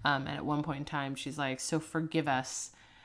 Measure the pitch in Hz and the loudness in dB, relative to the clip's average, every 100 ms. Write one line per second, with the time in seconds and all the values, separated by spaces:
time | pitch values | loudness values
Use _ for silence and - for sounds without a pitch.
0 | - 139 139 143 - 147 156 139 151 151 | 2 2 2 -2 0 0 0 -2 -2 -2
1 | 139 135 - 156 139 131 - 160 156 160 | -2 -4 -6 -2 0 0 0 0 0 -2
2 | 160 160 151 131 127 - - - - - | 2 2 4 2 2 -4 -8 -12 -20 -20